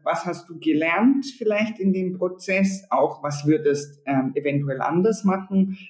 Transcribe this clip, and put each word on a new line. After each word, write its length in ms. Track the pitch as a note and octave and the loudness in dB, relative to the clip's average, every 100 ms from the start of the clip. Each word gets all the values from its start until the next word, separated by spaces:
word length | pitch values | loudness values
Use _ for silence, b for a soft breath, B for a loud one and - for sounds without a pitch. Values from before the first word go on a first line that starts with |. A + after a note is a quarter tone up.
was 240 | - E3+ F3+ | -4 -4 -4
hast 240 | E3+ - | -8 -12
du 80 | E3 | -4
gelernt 680 | D#3 D3+ E3 F3 B3 C#4 - - | 0 0 2 4 4 4 -2 -4
vielleicht 400 | G#3+ G#3 A3 - | -2 0 -2 0
in 160 | F#3+ | 0
dem 240 | F#3 F#3 F#3 | 0 -2 -2
Prozess? 680 | F3+ - - F#3+ G3 F#3+ - | -4 -4 -4 0 0 -2 -2
Auch 320 | C3 D3+ - | 0 0 -2
was 240 | D3 C#3+ D3 | -8 -2 2
würdest, 560 | D#3 C#3+ C#3+ - - - | 4 2 0 -4 -10 -2
ähm, 240 | C3+ C3+ | 0 0
eventuell 480 | D3 C#3+ C#3+ C#3 C3+ | -2 0 0 -2 -2
anders 420 | C#3+ E3+ G#3+ G#3+ | 0 2 2 2
machen, 540 | G3 F#3+ - F#3+ F#3+ B | 0 0 0 2 2 B